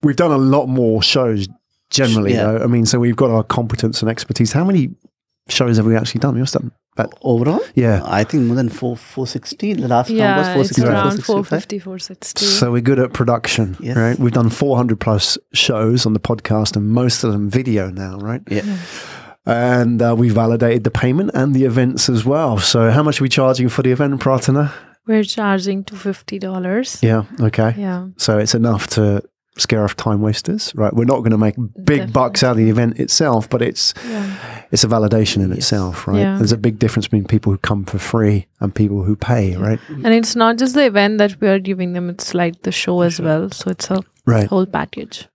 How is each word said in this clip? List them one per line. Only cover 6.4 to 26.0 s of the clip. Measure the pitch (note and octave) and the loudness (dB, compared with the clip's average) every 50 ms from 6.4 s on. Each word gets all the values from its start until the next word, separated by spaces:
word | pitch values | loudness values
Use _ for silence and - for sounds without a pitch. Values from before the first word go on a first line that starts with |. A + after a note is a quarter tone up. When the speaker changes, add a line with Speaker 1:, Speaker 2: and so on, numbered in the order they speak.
Speaker 1:
must | B2+ C3 - | -2 -2 -2
have | - - | -4 -6
done | A#2+ _ _ _ _ _ | -6 _ _ _ _ _
about | - A2+ - - _ - | -6 -6 -6 -6 _ -2
Speaker 2:
Overall? | C3+ B2 A#2 B2 C#3 E3+ F4 A#4+ - - | 0 2 2 2 0 0 -2 -4 -2 0
Speaker 1:
Yeah. | - B2 A#2 G#2+ F#2+ - | 2 2 4 2 2 0
Speaker 2:
I | - E2+ G2 A2 | 0 0 0 0
think | - - D#3 B2 | 0 0 0 0
more | A#2 A#2+ | 2 0
than | C3 C3 A#2 | 0 -2 -2
four, | - - - B2 A#2+ | -4 -4 -6 -6 -8
four | A#2 - - - - C3 | -8 -12 -14 -8 -8 -6
sixty. | B2 - B2+ - - - - - G3+ G#3 | -6 -6 -10 -10 -10 -12 -8 -6 -4 -4
The | - - B2 | -4 -2 0
last | B2 A#2+ B2+ - | 2 2 2 2
count | |
was | A3+ A3 | 0 2
Speaker 3:
Yeah, | G#3+ G3+ G3 F#3+ | 2 2 2 2
it's | F#3+ F#3 F3+ | 0 0 2
Speaker 2:
four | C#3+ C3+ | 0 0
sixty, | - - - - | 2 2 0 2
Speaker 3:
around | A#2+ A2+ - G3 | 2 2 2 2
Speaker 2:
four | - | 0
sixty-five. | - G#3+ - - A3 | -2 -2 -2 -2 0
Speaker 3:
four | G3 G3+ | -2 0
fifty, | - - D#3+ G3 - G#3 G3+ | -2 -2 -4 -4 -4 -10 -10
four | F3 F#3+ F#3 F#3 | -8 -10 -12 -12
sixty. | - - F#3 _ - - - - G3+ | -12 -14 -16 _ -14 -10 -6 -4 -2
Speaker 1:
So | G3+ G3 - - A#2+ A#2+ | 0 2 2 2 2 0
we're | B2 | 0
good | A#2 B2 C#3 B2+ | 2 2 2 2
at | B2+ B2 - | 2 0 0
production, | - B2+ A#2 A#2+ A#2 A#2 - - - A2+ F#2+ F#2 - | -2 0 2 0 0 0 -2 -2 0 -2 -2 -4 -8
Speaker 2:
Yes. | - A#2 B2 | -8 -4 0
Speaker 1:
right? | A#2+ A2+ A#2 B2 - | 0 2 2 0 2
We've | C3 A#2+ A#2 | 0 2 2
done | B2+ A#2 A2+ | 2 2 2
four | A2 - C#3+ C#3+ C3+ | 2 0 0 0 2
hundred | A#2+ B2 A#2+ A2+ G#2 | 2 2 0 0 -2
plus | - - A2 G#2 - - - - _ _ _ | 0 0 0 0 0 -2 -4 -4 _ _ _
shows | - - - B2+ A2 A2 A2+ A#2 B2+ A#2 | -2 0 0 0 0 2 2 2 2 2
on | A2+ G#2+ | 0 0
the | G#2 | 0
podcast, | - - A#2+ G#2+ - - A2 G#2+ G#2+ G2+ - | 0 -2 -4 -4 -2 -2 0 0 0 0 -2
and | G#2+ G#2 G#2+ | -2 0 0
most | A2 A#2+ B2 B2+ A#2 - - | 0 2 2 0 0 0 -2
of | A2+ G#2 | -2 -2
them | G2+ G#2 G#2 | -2 -2 -2
video | G2 B2+ C3 B2+ A2 G#2 F#2+ F#2 | -2 -2 -2 0 -2 -2 -2 -4
now, | F#2 F#2 G2 F#2+ F#2 G2 | -6 -10 -10 -10 -10 -10
right? | G2+ G#2+ A#2 C3 G#3 - | -8 -8 -8 -8 -8 -6
Speaker 2:
Yeah. | - G#2 G3+ | -6 -6 -4
Speaker 3:
Yeah. | G#3 G3+ F#3 E3+ - - - - - - - - - - _ _ | -4 -8 -8 -8 -12 -14 -16 -16 -16 -18 -18 -20 -20 -20 _ _
Speaker 1:
And, | - A#2 A#2 A#2+ B2 B2+ B2 A#2+ A2+ A#2+ A2+ A#2 | -2 0 0 2 2 2 2 2 2 2 2 2
uh, | A#2 A#2 A2+ | 2 2 2
we | A#2+ A#2+ | 2 2
validated | G#2 A2 A2+ A2+ A#2 A#2 A#2+ A#2 A#2 A#2+ G#2 | 4 2 2 2 2 2 2 2 0 0 0
the | A#2+ | -2
payment | - - - B2+ B2+ D#3+ G3 G3+ - | -2 0 0 0 0 0 -2 -2 -2
and | C3 C3 C#3+ C#3 | -2 0 0 2
the | C3 C3+ | 2 2
events | C3 A2+ B2+ B2+ B2+ B2+ B2 - - | 2 2 2 0 0 0 -2 -2 0
as | B2+ A2+ G#2 | 0 0 0
well. | B2 C#3 D3+ D#3+ C#3 A2+ G2+ | 0 0 0 0 0 0 0
So | F2+ - - A#2+ A2+ A2+ | 0 2 2 4 4 4
how | A2 C#3 D3+ | 4 4 2
much | D3+ C#3+ - | 2 0 0
are | C3+ | 0
we | C3 | 0
charging | - - C3+ C3 C3 B2 B2+ B2 | 2 2 4 2 2 2 0 0
for | - - C3 | 0 0 2
the | B2+ | 2
event, | B2+ B2+ D3 C#3 C#3 C3 | 2 2 0 0 0 0
Pratana? | - C#3 C3 B2+ - - C3 C#3+ D3 C#3+ - - - - _ _ _ | 2 2 2 2 2 2 2 2 2 0 -2 -8 -20 -20 _ _ _
Speaker 3:
We're | - A3 G#3+ G#3+ | 0 0 0 0
charging | G3 - - G#3+ G3+ G3 F#3+ F#3 G3 G3 G3 G3 | 0 -4 -4 0 0 0 0 0 -2 -4 -4 -6
two | - G#3+ | -10 -14
fifty | G3 | -8